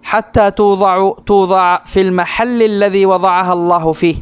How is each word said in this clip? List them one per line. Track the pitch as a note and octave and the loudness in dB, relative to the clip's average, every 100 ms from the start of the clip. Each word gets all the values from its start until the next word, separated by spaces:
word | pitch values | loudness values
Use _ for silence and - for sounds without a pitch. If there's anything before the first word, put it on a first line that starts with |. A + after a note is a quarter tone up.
حتى | - G#3+ A3 B3+ G3+ | -2 -4 -2 0 0
توضع، | G3 G3+ F#3+ G3 F#3 G3 - - | 2 0 2 0 2 -2 -4 0
توضع | G3+ F#3 F#3+ F3+ F3+ - | 0 2 2 2 -2 -2
في | F#3+ | -2
المحل | F#3+ F#3 F3 - A#3+ A#3+ | 0 -2 -4 -4 -4 0
الذي | A3 G3+ G3+ G3 F#3+ | 0 0 0 2 2
وضعها | F#3 F#3+ F3+ F3+ | 2 0 0 -2
الله | F3 F3 F3 D#3+ | -2 0 0 0
فيه | D#3+ E3+ D#3 | 0 -2 -2